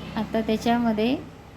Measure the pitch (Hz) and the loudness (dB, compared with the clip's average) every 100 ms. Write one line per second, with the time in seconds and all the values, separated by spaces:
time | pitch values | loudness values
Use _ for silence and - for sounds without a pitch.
0 | - 226 208 220 220 214 233 240 233 214 | -8 -6 -2 -2 0 0 2 4 4 2
1 | 226 311 - - - | 2 0 -4 -16 -20